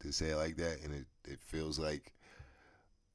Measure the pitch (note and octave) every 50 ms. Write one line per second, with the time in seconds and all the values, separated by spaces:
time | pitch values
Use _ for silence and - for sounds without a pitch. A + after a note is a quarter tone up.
0 | - D2 C#2 - E2 D#2 D#2 D2+ D#2+ D#2+ D#2+ D#2+ E2+ E2 D#2+ C2 C#2+ D2+ D2 C#2+
1 | B1+ - _ _ - C#2+ C#2+ C2+ - - D2+ D#2+ D#2 D#2 D2 D2 D#2 D2+ D2+ C#2
2 | - - - - - - - - - - - - - - - - - - - _
3 | _ _